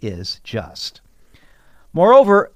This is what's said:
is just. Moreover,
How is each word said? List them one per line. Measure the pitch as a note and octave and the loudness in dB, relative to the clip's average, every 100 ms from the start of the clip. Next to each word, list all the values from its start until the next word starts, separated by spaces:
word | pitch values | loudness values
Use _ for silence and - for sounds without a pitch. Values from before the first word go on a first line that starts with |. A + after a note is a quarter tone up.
is | A2 F2 F#2+ - | -14 -14 -14 -16
just. | - A2+ F2 - - - _ _ _ _ _ _ _ _ _ | -14 -14 -14 -18 -20 -20 _ _ _ _ _ _ _ _ _
Moreover, | - G3 C4 B3 D4+ - | -2 4 4 4 2 0